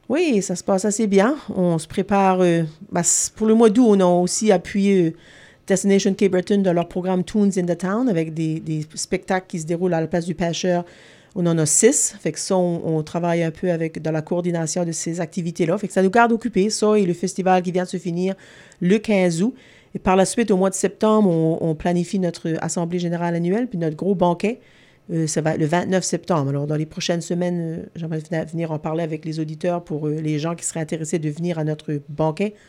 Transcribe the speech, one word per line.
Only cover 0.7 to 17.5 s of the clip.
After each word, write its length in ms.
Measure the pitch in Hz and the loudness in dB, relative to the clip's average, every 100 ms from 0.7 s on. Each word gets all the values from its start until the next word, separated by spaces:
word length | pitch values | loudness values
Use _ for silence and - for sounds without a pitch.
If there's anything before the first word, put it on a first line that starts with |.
| 190 208 | 0 0
assez 220 | 202 220 | 0 2
bien. 280 | 196 214 302 - | 4 4 2 -4
On 300 | 202 175 165 | 0 2 0
se 80 | - | -2
prépare, 540 | - 190 202 196 185 | -6 0 4 4 4
euh, 200 | 180 170 160 - 202 | 4 4 0 -6 -6
bah, 100 | 180 | -2
c-, 300 | 175 - - - | 0 0 -2 -2
pour 120 | 220 | 4
le 80 | 220 | 6
mois 160 | 233 | 6
d'août, 160 | 208 240 | 6 6
on 100 | 202 | 6
a 60 | 180 | 6
aussi 460 | 175 180 - 214 | 4 2 0 2
appuyé, 520 | 185 - 202 196 196 | 2 2 0 2 4
euh, 100 | 165 160 - - - _ - | 2 -2 -16 -20 -20 _ -2
Destination 480 | 185 196 196 196 | 0 4 4 4
Cape 180 | 190 196 | 2 2
Breton 280 | 185 180 202 | 2 2 2
dans 140 | 190 | 2
leur 140 | 170 170 | 2 0
programme 360 | 185 180 185 | -4 -2 -2
Tunes 280 | 180 214 202 190 | 0 2 2 2
in 60 | |
the 120 | 175 170 | -2 -2
Town 320 | 180 208 254 | -2 0 0
avec 240 | 165 160 | 0 -2
des, 280 | 160 160 160 | -2 -4 -4
des 260 | 160 156 151 | -4 -6 -6
spectacles 540 | - - 185 - 185 185 | -10 -6 -6 -2 -4 -4
qui 120 | 175 | -8
se 60 | 156 | -4
déroulent 300 | 170 185 165 | -2 0 0
à 60 | |
la 40 | 160 | 0
place 220 | 175 170 | -2 -4
du 80 | 156 | -4
Pêcheur. 500 | 170 160 185 175 175 - - - _ | -4 -2 0 -2 -2 -16 -20 -20 _
On 140 | - 170 | -2 0
en 100 | 165 | 2
a 80 | 156 | 2
six. 500 | - 226 285 - - | 4 4 4 -2 -4
Fait 120 | - | -6
que 60 | 151 | -6
ça, 180 | - 185 | -2 0
on, 280 | 175 170 - | 0 -2 -2
on 160 | 160 | -4
travaille 400 | 151 170 170 170 | -4 -4 -2 0
un 80 | 165 | -2
peu 220 | 160 185 | -2 -2
avec, 280 | 165 160 160 | -2 -2 -4
dans 120 | 156 | -4
la 100 | 156 | -4
coordination 640 | 156 175 175 170 160 185 170 | -2 -2 -2 -2 -2 -2 -4
de 60 | |
ces 300 | 165 175 165 | -4 -6 -6
activités-là. 540 | 160 - 170 165 165 202 | -6 -4 -6 -2 0 0
Fait 80 | 185 | -2
que 60 | |
ça 100 | 190 | 2
nous 80 | 190 | 2
garde 200 | 233 233 | 4 4
occupés, 380 | 226 233 190 208 | 2 0 0 0
ça 260 | 214 214 214 | 2 2 2
et 60 | 180 | 2
le 60 | |
festival 500 | 170 185 190 185 | -2 -4 -2 2